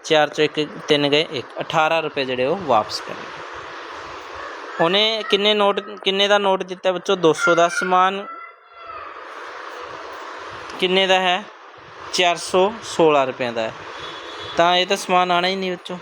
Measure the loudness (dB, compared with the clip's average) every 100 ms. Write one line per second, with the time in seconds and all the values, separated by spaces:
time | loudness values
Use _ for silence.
0 | 2 4 4 2 0 0 -4 -6 0 2
1 | 4 2 0 -6 -8 -10 -2 2 2 2
2 | -2 -4 -4 0 0 0 2 2 2 -6
3 | -10 -12 -12 -14 -14 -14 -14 -14 -14 -14
4 | -14 -14 -14 -12 -12 -12 -12 0 2 2
5 | 2 0 0 2 2 4 2 2 -6 -6
6 | -2 2 4 4 4 0 -2 -2 0 0
7 | 0 4 4 4 4 4 4 2 2 4
8 | 4 2 -10 -14 -16 -20 _ -20 -16 -14
9 | -14 -16 -16 -16 -14 -14 -14 -12 -14 -14
10 | -14 -14 -14 -12 -14 -14 -12 -4 2 2
11 | 4 4 4 0 -2 -18 -20 -20 -20 -16
12 | -8 2 2 2 0 2 2 0 -10 4
13 | 6 6 2 -2 -4 -2 -4 -6 -14 -14
14 | -14 -14 -14 -14 -6 2 4 4 2 0
15 | 2 2 4 2 2 -2 -4 -6 -8 -12